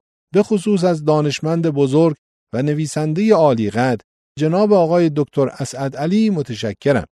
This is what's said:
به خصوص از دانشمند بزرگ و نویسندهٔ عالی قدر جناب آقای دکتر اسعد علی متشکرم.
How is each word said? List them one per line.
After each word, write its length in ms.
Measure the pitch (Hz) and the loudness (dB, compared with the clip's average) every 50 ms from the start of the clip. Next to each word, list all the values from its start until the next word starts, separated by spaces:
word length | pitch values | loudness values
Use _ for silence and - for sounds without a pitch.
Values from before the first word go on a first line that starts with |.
| _ _ _ _ _ _ - | _ _ _ _ _ _ 0
به 100 | 190 208 | 0 0
خصوص 420 | - 220 202 - 214 208 185 170 | 0 0 -2 0 0 0 0 2
از 200 | 185 175 156 151 | 0 0 0 0
دانشمند 600 | 151 151 151 151 147 135 - - 156 165 170 165 | 0 0 2 2 0 -2 -4 -4 -2 -2 0 -2
بزرگ 500 | 165 147 139 143 135 131 151 165 165 151 - _ _ _ _ _ _ - | -2 0 0 0 2 2 2 2 2 0 -2 _ _ _ _ _ _ -6
و 100 | 113 135 | -4 -2
نویسندهٔ 720 | 147 151 147 156 147 - 151 156 156 156 170 208 220 214 | -2 -2 -2 -4 -4 -4 -4 -4 -2 -2 0 2 2 4
عالی 360 | 170 160 147 127 113 110 101 | 4 4 4 2 2 -2 -2
قدر 300 | 101 113 123 131 123 110 - _ _ _ _ _ - - | -2 -2 0 0 -2 -4 -6 _ _ _ _ _ -8 -4
جناب 340 | 147 156 165 185 214 208 208 | -2 0 0 2 2 4 4
آقای 380 | 190 170 156 170 175 175 165 147 | 4 4 2 2 2 2 2 0
دکتر 320 | 147 147 - - 147 139 127 | -2 -4 -4 0 -2 -2 -2
اسعد 480 | - - 139 - - 127 139 139 131 | -2 -6 -10 -8 -8 -8 -8 -8 -6
علی 340 | 127 143 165 185 214 220 214 | -6 -4 -2 0 2 2 2
متشکرم. 760 | 196 165 135 - 117 104 - 110 98 - - 139 139 117 80 - _ | 0 -2 -4 -6 -8 -6 -6 -6 -6 -2 0 0 2 0 0 -6 _